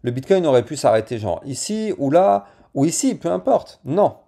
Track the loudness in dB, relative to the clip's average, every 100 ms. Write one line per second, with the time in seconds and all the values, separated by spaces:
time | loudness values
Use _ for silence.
0 | -6 -6 0 2 4 2 2 0 2 2
1 | 0 -6 -4 -6 -8 -10 -6 -6 -4 -4
2 | 2 2 4 0 -4 _ _ -2 -2 0
3 | -2 -2 -4 -2 0 0 -2 -16 -4 0
4 | 0 -2